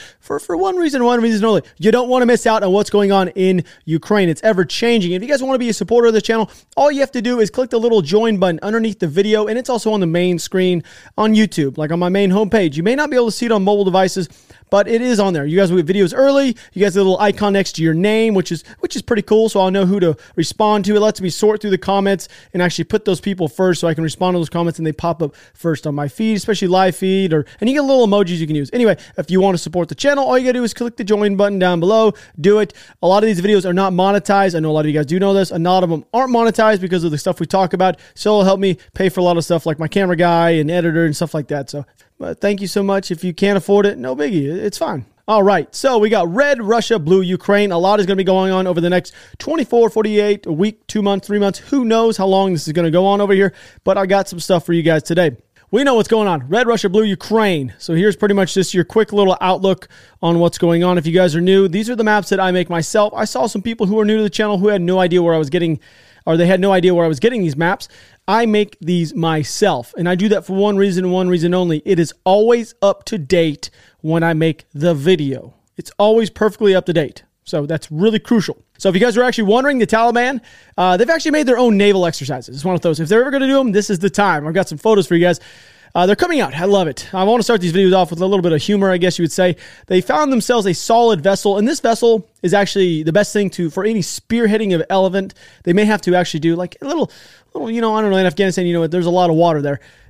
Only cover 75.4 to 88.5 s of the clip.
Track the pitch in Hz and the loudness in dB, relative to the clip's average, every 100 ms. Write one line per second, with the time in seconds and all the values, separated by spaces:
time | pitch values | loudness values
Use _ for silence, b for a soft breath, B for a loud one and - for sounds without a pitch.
75.4 | - _ _ - - - 208 226 220 - | -12 _ _ -18 -14 0 2 2 0 -2
76.4 | 214 - 208 190 180 165 143 - _ _ | -2 2 2 2 0 -2 -4 -8 _ _
77.4 | - 160 147 156 - 151 214 214 - 233 | -8 -6 -4 -6 -6 -4 -2 -2 0 0
78.4 | - - _ _ 196 185 240 220 247 233 | 0 -8 _ _ -2 2 2 2 0 0
79.4 | 196 233 277 262 208 220 233 233 247 269 | 2 2 2 0 0 2 2 2 0 -4
80.4 | b b b - 185 180 240 330 320 302 | b b b -2 0 2 2 0 0 0
81.4 | 262 233 247 202 202 190 175 - 135 131 | 0 2 2 4 4 2 0 -4 -8 -10
82.4 | - 135 175 175 175 151 156 220 262 269 | -12 -8 -4 -2 -2 -2 0 2 2 0
83.4 | 269 269 254 196 202 185 190 - 202 156 | 2 2 2 0 0 -2 -2 0 0 0
84.4 | 147 175 175 151 220 208 165 170 175 170 | -2 -4 -4 -4 2 2 2 2 2 0
85.4 | B B B B B 170 180 208 349 311 | B B B B B -2 0 2 0 0
86.4 | 156 139 190 202 165 - - 185 196 240 | -2 -4 0 0 0 -6 -8 -2 0 2
87.4 | 220 226 175 170 185 185 170 165 190 196 | 2 0 0 2 4 4 0 -2 -2 0
88.4 | 175 | 0